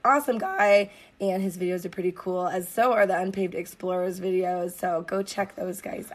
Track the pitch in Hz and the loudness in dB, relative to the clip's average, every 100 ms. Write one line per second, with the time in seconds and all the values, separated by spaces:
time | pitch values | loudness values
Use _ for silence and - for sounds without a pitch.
0 | 240 285 285 233 381 381 202 202 196 - | 4 4 4 0 -2 2 6 6 4 -6
1 | - - 196 190 196 175 180 180 175 185 | -20 -4 -2 0 -2 -2 -2 -2 -6 -4
2 | 180 180 185 180 180 185 180 - 247 226 | -4 -2 -4 -2 -2 -2 -2 2 4 4
3 | 196 175 190 190 180 175 180 - 185 185 | 4 2 0 -2 -2 -4 -8 -8 -4 -2
4 | 180 185 185 185 180 180 175 - 180 165 | -2 -2 -2 0 0 0 -4 -4 -2 -2
5 | 175 196 196 - 196 - 180 190 196 185 | -2 -4 -2 -4 -6 -6 -8 -8 -8 -10
6 | - | -12